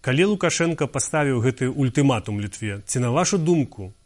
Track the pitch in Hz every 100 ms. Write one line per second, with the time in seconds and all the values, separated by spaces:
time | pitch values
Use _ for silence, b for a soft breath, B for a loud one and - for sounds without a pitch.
0 | - 131 190 202 175 - 170 160 147 135
1 | - 156 143 127 117 120 127 131 135 147
2 | 139 117 - 104 104 - 110 101 - 131
3 | 123 135 175 196 160 175 135 - 92 -